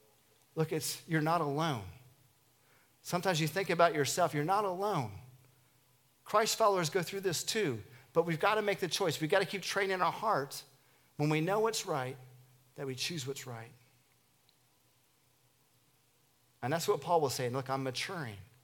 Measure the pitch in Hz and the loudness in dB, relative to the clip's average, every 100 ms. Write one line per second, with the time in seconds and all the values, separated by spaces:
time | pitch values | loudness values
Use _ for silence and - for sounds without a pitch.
0 | _ _ _ _ _ - 156 160 - - | _ _ _ _ _ -4 -2 -2 -4 -8
1 | - 160 151 170 151 139 165 123 92 - | -4 0 2 2 0 0 -2 -2 -6 -16
2 | - _ _ _ _ _ _ _ _ _ | -20 _ _ _ _ _ _ _ _ _
3 | - 175 185 165 156 185 196 175 170 151 | -4 -2 0 2 0 0 0 4 4 4
4 | 135 - 170 147 151 196 208 180 202 180 | 0 2 2 2 0 0 0 -2 -2 -2
5 | 110 98 - - - _ _ _ _ _ | -2 -8 -18 -20 -20 _ _ _ _ _
6 | _ _ - 208 220 - 220 196 160 190 | _ _ 0 2 2 4 4 4 2 0
7 | 165 196 190 160 - 220 185 113 - - | -2 -4 -4 -2 -2 0 0 -2 -8 -20
8 | - - 170 156 208 214 208 196 175 - | -4 2 2 2 2 2 2 0 0 0
9 | 185 - 156 196 196 202 - 196 196 185 | 0 0 2 2 2 -2 -4 -2 0 2
10 | 170 151 220 175 143 - - _ _ _ | 0 0 0 0 -2 -8 -14 _ _ _
11 | _ - 151 156 160 208 220 220 196 151 | _ -2 0 2 2 2 2 0 -2 -4
12 | 127 135 - - - _ _ - 139 127 | -4 -8 -16 -20 -20 _ _ -10 -8 -6
13 | - 170 131 135 - 117 113 - _ _ | -6 -6 -8 -8 -10 -12 -14 -20 _ _
14 | _ _ _ _ _ _ _ _ _ _ | _ _ _ _ _ _ _ _ _ _
15 | _ _ _ _ _ _ _ _ _ _ | _ _ _ _ _ _ _ _ _ _
16 | _ _ _ _ _ _ 123 165 165 180 | _ _ _ _ _ _ -2 0 2 0
17 | - 175 139 120 123 131 127 135 131 123 | 4 4 4 0 -2 -2 -2 -2 -4 -4
18 | - 185 127 98 95 - | -6 -6 -8 -10 -16 -20